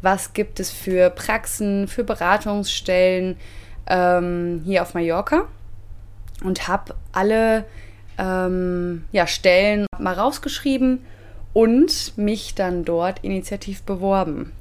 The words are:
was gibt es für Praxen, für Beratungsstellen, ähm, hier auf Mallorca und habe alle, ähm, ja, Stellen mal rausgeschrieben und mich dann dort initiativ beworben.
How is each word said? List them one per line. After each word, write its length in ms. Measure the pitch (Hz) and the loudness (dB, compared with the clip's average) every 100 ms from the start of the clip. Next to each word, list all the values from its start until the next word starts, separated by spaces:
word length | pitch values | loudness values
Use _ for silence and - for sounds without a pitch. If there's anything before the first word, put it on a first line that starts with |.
was 320 | 185 190 - | 4 2 0
gibt 260 | - 208 - | -4 -4 -4
es 100 | 185 | -6
für 400 | - - 185 180 | -6 -2 6 6
Praxen, 760 | 180 - 220 - - 208 196 196 | 4 -2 -2 -2 -2 0 0 0
für 160 | - | -2
Beratungsstellen, 1300 | 226 220 175 208 214 202 196 - - 180 185 185 185 180 - - - - - | -2 0 2 2 2 -4 -2 -4 0 4 4 4 -2 -6 -10 -14 -14 -14 0
ähm, 760 | 185 180 180 175 175 175 170 | 2 4 4 2 -2 -2 -4
hier 180 | 160 185 | 0 0
auf 120 | 170 | 0
Mallorca 520 | 175 165 165 208 311 415 - - - - - - - - - | -2 0 0 2 0 0 -8 -14 -14 -14 -16 -16 -14 -14 -8
und 260 | 185 185 - | -4 -4 -2
habe 260 | 190 - - - | -4 -4 -10 -6
alle, 520 | 185 202 220 226 220 214 - - - - - | 0 2 4 4 2 -2 -14 -18 -18 -14 -4
ähm, 840 | 190 185 185 185 180 180 175 170 - | -2 0 0 0 0 -2 -2 -6 -2
ja, 140 | 202 170 | 0 0
Stellen 600 | - 190 180 202 208 202 - | 2 4 6 6 2 -2 -2
mal 160 | 196 | -4
rausgeschrieben 920 | 180 240 294 294 - 277 262 254 254 - - - - - | 0 0 -2 -8 -4 -2 2 2 0 -4 -18 -18 -14 0
und 640 | 214 226 240 330 - - - | 4 6 6 4 2 -4 -2
mich 360 | 208 208 - | -2 -2 -4
dann 300 | - 190 180 | -2 -2 -2
dort 360 | 170 170 180 190 | 0 0 0 -2
initiativ 600 | 202 190 185 202 - 196 | -4 -4 -4 -8 -8 -10
beworben. 720 | - 190 196 196 180 147 - - | -6 -4 0 2 0 -4 -8 -12